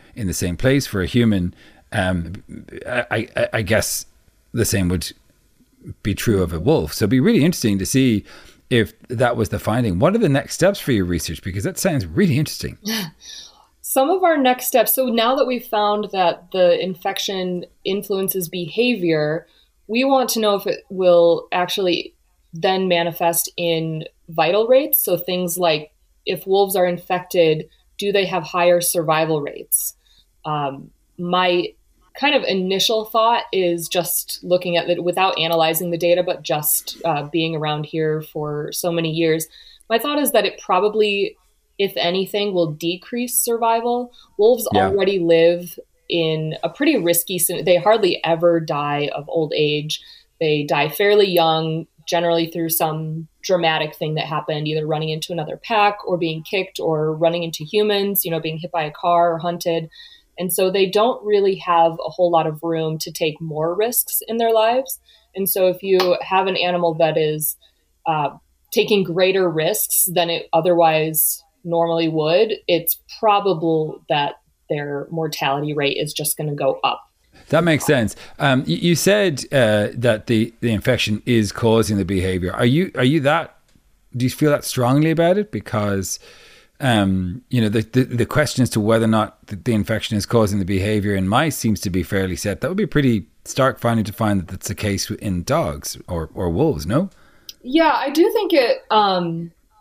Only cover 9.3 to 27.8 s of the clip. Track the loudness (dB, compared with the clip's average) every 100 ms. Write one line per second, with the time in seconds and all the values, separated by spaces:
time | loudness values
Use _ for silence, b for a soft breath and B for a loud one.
9.3 | 0 -2 -4 -2 0 0 2 2 2 2
10.3 | 0 -2 0 0 0 0 0 0 -2 -4
11.3 | -8 -8 -6 -6 -2 -2 -2 -2 0 2
12.3 | 2 -2 -6 -10 -10 -8 -6 -6 B B
13.3 | B B B B _ -4 0 2 2 2
14.3 | 4 2 0 0 0 2 0 0 2 2
15.3 | 2 0 -2 -4 0 0 0 -2 0 0
16.3 | 0 -4 2 4 4 0 -4 -6 -4 -4
17.3 | -4 -4 -6 -8 _ -4 -4 -4 -4 -4
18.3 | -4 -6 -8 -8 -2 0 2 0 0 0
19.3 | -4 b b b _ -6 -2 2 2 2
20.3 | 0 0 0 -2 -6 -6 0 6 6 6
21.3 | 4 0 -2 -2 0 0 -2 -4 _ _
22.3 | _ _ -4 0 0 2 2 0 0 0
23.3 | 0 -4 -4 -2 -2 -2 -6 -10 _ -12
24.3 | -2 2 2 4 4 4 -2 0 -2 -2
25.3 | -4 -2 0 0 0 -2 _ _ _ -8
26.3 | -6 0 2 2 2 0 0 -4 -6 -2
27.3 | 2 4 2 -4 b